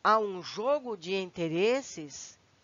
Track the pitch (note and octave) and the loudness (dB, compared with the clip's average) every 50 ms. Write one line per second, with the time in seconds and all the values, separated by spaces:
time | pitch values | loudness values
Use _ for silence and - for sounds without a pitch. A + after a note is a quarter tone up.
0 | - G3 A3 A3 G#3 G3+ F#3 F3+ D#3 - - F#3+ A3 C4+ D4 D4 B3+ A#3+ G#3+ F3 | 4 4 6 6 4 0 -4 -6 -8 -8 -6 -2 0 0 0 0 0 -4 -8 -8
1 | D#3+ F3 F#3+ G3 F#3 F3 - F3 E3 D#3+ D#3+ F3 G3 A3+ B3+ C#4 C4 - - E3 | -4 -2 -2 -2 -2 -4 -4 -4 -2 0 2 2 4 4 2 2 -2 -6 -10 -12
2 | D3+ C#3+ - - - - - _ _ _ _ _ | -12 -12 -14 -14 -16 -18 -20 _ _ _ _ _